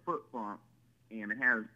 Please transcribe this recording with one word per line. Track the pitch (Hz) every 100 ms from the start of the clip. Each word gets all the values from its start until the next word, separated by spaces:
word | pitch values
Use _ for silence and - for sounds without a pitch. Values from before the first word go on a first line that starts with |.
| -
foot | 156 -
pump, | 127 104 101 - _ _ _ -
and | 110 104
it | 113
has, | 127 117 110